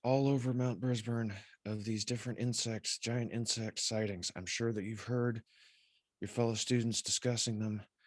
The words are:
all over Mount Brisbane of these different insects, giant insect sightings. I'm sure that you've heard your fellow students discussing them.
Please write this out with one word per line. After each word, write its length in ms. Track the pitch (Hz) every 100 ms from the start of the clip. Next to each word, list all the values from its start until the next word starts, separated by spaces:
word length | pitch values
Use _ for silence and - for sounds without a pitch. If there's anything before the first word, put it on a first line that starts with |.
all 260 | 120 135 139
over 240 | 139 123
Mount 280 | 123 127 107
Brisbane 520 | 127 123 110 117 113 98 - -
of 200 | - 107
these 200 | 104 110
different 340 | 104 120 123 117
insects, 600 | 120 117 117 110 - -
giant 340 | - 120 117
insect 460 | 113 117 - 113 -
sightings. 520 | - 110 107 95 87 -
I'm 100 | 92
sure 260 | - 117
that 120 | 107
you've 200 | 98 110
heard 380 | - 123 120 113 - _ - - _ _ _ -
your 80 | 104
fellow 260 | - 117
students 480 | 110 - 123 117 110
discussing 560 | - - 127 120 - 107
them. 240 | 110 107 98 _